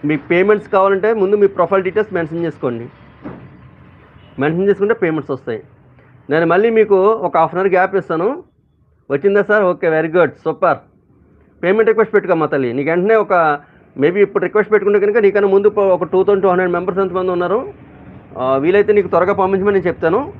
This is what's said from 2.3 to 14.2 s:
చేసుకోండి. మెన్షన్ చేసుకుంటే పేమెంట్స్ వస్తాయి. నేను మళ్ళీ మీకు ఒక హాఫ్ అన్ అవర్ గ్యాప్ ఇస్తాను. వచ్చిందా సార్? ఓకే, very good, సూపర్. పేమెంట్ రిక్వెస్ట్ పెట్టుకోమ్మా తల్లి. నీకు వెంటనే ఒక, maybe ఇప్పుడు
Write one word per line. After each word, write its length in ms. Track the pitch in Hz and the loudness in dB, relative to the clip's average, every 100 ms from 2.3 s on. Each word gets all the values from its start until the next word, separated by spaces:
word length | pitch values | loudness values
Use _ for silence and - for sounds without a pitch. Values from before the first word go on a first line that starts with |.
| 165 170 | -6 -6
చేసుకోండి. 440 | - 139 117 120 - - - - - - - - - - - - - - - | -6 -6 -6 -12 -18 -20 -20 -18 -18 -20 -20 -20 -20 -20 -20 -20 -20 -20 -6
మెన్షన్ 260 | 143 165 196 | -4 -2 0
చేసుకుంటే 240 | 190 202 | 0 -2
పేమెంట్స్ 380 | 220 175 156 139 | -2 -2 -4 -6
వస్తాయి. 320 | 135 - 113 - _ - - - - - | -10 -8 -10 -12 _ -20 -20 -20 -20 -2
నేను 160 | 151 165 | 0 2
మళ్ళీ 240 | 175 226 | 2 2
మీకు 260 | 226 208 196 | 2 2 4
ఒక 420 | 196 220 185 170 | 2 0 -2 0
హాఫ్ 160 | 160 | 0
అన్ 60 | 170 | 0
అవర్ 120 | 190 | 0
గ్యాప్ 240 | 180 185 190 | 2 0 -2
ఇస్తాను. 480 | - 165 190 302 - _ _ _ _ _ _ | -4 -2 -2 -4 -12 _ _ _ _ _ _
వచ్చిందా 300 | 139 196 202 | -2 0 0
సార్? 220 | 196 208 | 2 2
ఓకే, 260 | 190 170 175 | 2 0 0
very 260 | 156 160 165 | 0 0 2
good, 120 | 156 - | 0 0
సూపర్. 340 | - 147 180 139 _ _ _ _ _ _ _ _ | -8 -2 0 -2 _ _ _ _ _ _ _ _
పేమెంట్ 240 | 170 208 220 | -2 2 4
రిక్వెస్ట్ 260 | 214 220 | 4 2
పెట్టుకోమ్మా 320 | 214 180 170 151 | 0 0 -2 0
తల్లి. 280 | 147 127 | -2 -2
నీకు 160 | 120 143 | -4 -2
వెంటనే 260 | 175 190 220 | -2 2 0
ఒక, 180 | 202 185 160 147 - _ _ - | 2 0 2 -2 -8 _ _ -2
maybe 180 | 143 | 0
ఇప్పుడు 260 | 185 | 2